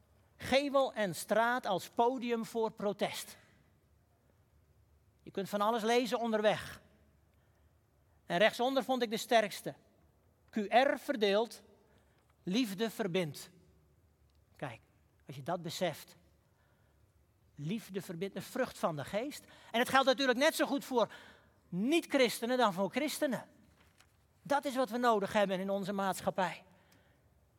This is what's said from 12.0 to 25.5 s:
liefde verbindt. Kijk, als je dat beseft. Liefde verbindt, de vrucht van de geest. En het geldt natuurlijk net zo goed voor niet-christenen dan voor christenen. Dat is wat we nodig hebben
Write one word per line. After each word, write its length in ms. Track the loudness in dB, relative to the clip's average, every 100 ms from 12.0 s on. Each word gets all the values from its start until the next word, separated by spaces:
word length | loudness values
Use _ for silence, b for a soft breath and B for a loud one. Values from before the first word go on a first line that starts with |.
| b b b _
liefde 480 | -2 0 0 -2 -4
verbindt. 600 | -4 -2 0 -2 -6 -16 -20 _ _ _ _ _ _ _ _ _ -12
Kijk, 240 | -12 -12 _ _ _ _ -18
als 100 | -12
je 60 |
dat 200 | -6 -6
beseft. 540 | -6 -4 -4 -4 -14 -20 _ _ _ _ _ _ _ _ _ _ _ _ _
Liefde 480 | -12 -8 -6 -8 -10
verbindt, 320 | -10 -8 -8
de 80 | -8
vrucht 360 | -6 -2 -2 0
van 180 | -2 -2
de 80 |
geest. 400 | -4 -4 -4 -8 -16 B B
En 80 | 0
het 100 | 4
geldt 180 | 4 4
natuurlijk 320 | 4 2 4
net 160 | 4
zo 120 | 4 0
goed 180 | 0
voor 280 | 0 0 0 B B B B B -10
niet-christenen 880 | -4 2 0 2 2 2 0 -2 2
dan 140 | 2
voor 180 | 2 -2
christenen. 580 | -2 -2 0 -2 -2 -6 -20 _ _ _ _ _ _ _ _
Dat 220 | -2 0
is 120 | 0 -2
wat 140 | -2
we 80 | 2
nodig 340 | 4 4 2
hebben 280 | 2 2